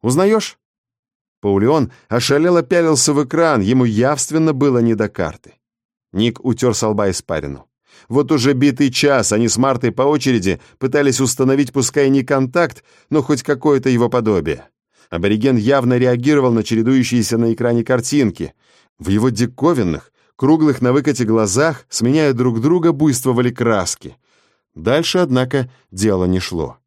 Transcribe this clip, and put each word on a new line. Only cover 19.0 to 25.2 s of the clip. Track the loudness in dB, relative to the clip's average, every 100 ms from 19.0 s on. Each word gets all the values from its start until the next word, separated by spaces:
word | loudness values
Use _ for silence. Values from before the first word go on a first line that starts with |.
| -2
его | 0 0
диковинных, | 0 -4 0 0 0 -2 -4 -8 _ _ _
круглых | 0 2 2 2
на | 0
выкате | 0 0 -2
глазах, | 0 0 0 0 -2 -2 _
сменяя | -4 0 2 0
друг | 0 0 0
друга, | 0 0 0
буйствовали | 0 0 0 -2 0 0
краски. | 0 0 0 -2 -8 -14 -20 _ _ _ _ _
Дальше, | -8 -2 -2 0
однако, | -2